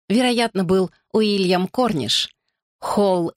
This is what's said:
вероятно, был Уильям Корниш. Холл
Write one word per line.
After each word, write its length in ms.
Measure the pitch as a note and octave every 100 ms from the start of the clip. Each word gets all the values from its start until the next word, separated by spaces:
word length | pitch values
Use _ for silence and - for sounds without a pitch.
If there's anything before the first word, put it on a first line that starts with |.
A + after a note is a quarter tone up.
| -
вероятно, 560 | G#3+ B3 A#3+ A#3 F#3+
был 260 | F3 F#3+ F3+ _ _
Уильям 560 | A3 G#3+ G3+ F3+ F3+ F#3
Корниш. 640 | - A#3+ D#3+ G#2 - - _ _ _ _ _
Холл 540 | - - G3+ F3+ E3